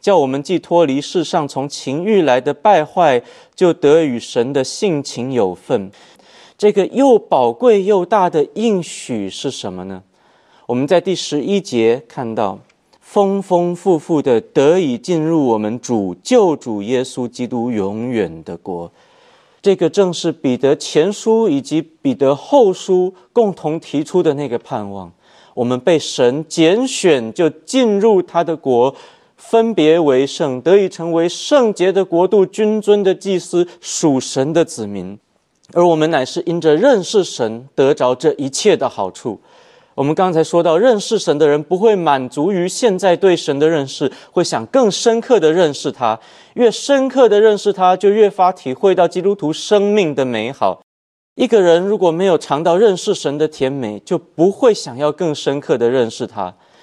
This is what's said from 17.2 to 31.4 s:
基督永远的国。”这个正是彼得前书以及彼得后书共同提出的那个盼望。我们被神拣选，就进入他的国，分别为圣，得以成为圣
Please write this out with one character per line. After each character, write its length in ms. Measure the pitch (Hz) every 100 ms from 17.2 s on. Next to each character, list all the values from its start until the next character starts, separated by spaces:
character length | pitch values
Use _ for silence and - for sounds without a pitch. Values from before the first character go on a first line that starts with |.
| 120
基 180 | - 120
督 240 | 123 120
永 400 | 110 98 107 120
远 340 | 117 87 80
的 140 | 80 85
国。” 340 | - 87 85 _ _ _ _ _ _ _
这 160 | 202 185
个 120 | 165
正 240 | 202 185
是 160 | 160 170
彼 280 | 160 135 123
得 180 | 135 143
前 380 | - 156 180
书 340 | 202 226 220 220
以 140 | 139
及 200 | - 156
彼 320 | 156 _ 139
得 220 | 117 131 143
后 380 | - 285 208
书 400 | 185 - 180 185 185 _
共 220 | 240 214
同 260 | 175 156 160
提 240 | - 143
出 180 | 151 180
的 120 | 165
那 120 | 143 143
个 100 | 117
盼 320 | - 127 101
望。 180 | 98 90 - _ _ _
我 100 | -
们 160 | 120 123
被 180 | 127 160
神 460 | - - 123 139 156
拣 360 | - 160 214 262
选， 480 | - 185 139 113
就 160 | 110 160
进 480 | - - 262 240 202
入 240 | 226 196
他 220 | 175 170
的 140 | 170 151
国， 360 | 135 120 131 135 - _ _ _
分 360 | - 226 226
别 240 | 196 151 170
为 300 | 151 131 139
圣， 320 | - 156 127
得 160 | 156 202
以 140 | 185
成 240 | - 165
为 160 | 165 170
圣 440 | -